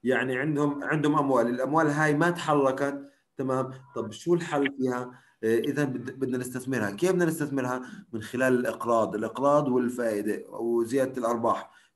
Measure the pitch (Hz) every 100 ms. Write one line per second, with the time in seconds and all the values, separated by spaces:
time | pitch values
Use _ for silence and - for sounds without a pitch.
0 | 120 123 127 127 147 143 147 143 - 151
1 | 147 151 135 127 117 123 131 156 156 147
2 | 156 147 170 170 - 147 135 131 143 139
3 | - _ _ - 131 131 127 - - 120
4 | 110 107 170 170 170 147 139 139 127 123
5 | 123 - _ _ 110 113 147 131 143 123
6 | 123 135 131 127 123 127 127 131 104 101
7 | 180 175 170 - 147 135 123 127 127 -
8 | - 113 107 123 131 123 123 - 113 117
9 | 104 104 107 - 139 147 143 123 120 123
10 | 117 104 104 101 - 104 117 117 117 135
11 | 131 131 117 117 110 98 - - _